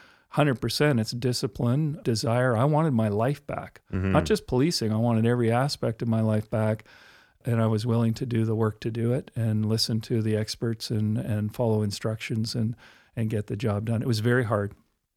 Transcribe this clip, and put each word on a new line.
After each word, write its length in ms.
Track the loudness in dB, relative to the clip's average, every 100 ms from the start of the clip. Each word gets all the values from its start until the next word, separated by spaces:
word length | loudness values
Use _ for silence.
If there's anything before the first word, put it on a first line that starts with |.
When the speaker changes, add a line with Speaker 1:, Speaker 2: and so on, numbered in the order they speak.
| -20 _ _
Speaker 1:
hundred 320 | 0 2 2
percent, 380 | -2 2 2 2
it's 100 | 0
discipline, 880 | -2 -2 -2 -4 -2 0 2 0 -2
desire. 520 | -2 0 0 2 2 4
I 80 |
wanted 280 | 4 4 2
my 140 | 2 2
life 360 | 2 0 -2 -6
back, 360 | -10 -10 -14 _
Speaker 2:
Mm-hmm. 200 | -2 2
Speaker 1:
not 120 | 2
just 220 | 2 0 0
policing. 460 | 0 2 0 0
I 40 | 2
wanted 300 | 2 2 2
every 240 | 2 2
aspect 500 | 2 0 -2 -4 -2
of 60 | -2
my 120 | 0
life 260 | 2 0 0
back, 360 | 0 0 -2 -6 -20 -20 -20 _ _
and 160 | -2 0
I 60 | 2
was 180 | 2
willing 300 | 0 2 2
to 100 | 0
do 200 | -2 0 0
the 80 |
work 260 | 0 0 -2
to 100 | -6
do 200 | -2 -2
it 180 | -2 -4 -4
and 300 | -2 0 0
listen 340 | 0 0 -2
to 200 | -2 -2
the 140 | 0 0
experts 520 | -2 -4 -6 -4 -4
and, 280 | -2 -2 -2
and 340 | -2 -2 -4
follow 280 | -2 0 2
instructions 720 | 0 -4 -4 -6 -6 -4 -4
and, 220 | -2 -4 -6 -14 -20 _ -6
and 120 | -4
get 200 | -2 -4
the 80 | -4
job 280 | -2 -2 -2
done. 140 | -2
It 60 | 0
was 120 | 0
very 240 | 2 2
hard, 280 | 2 0 -2 -8 _ _ _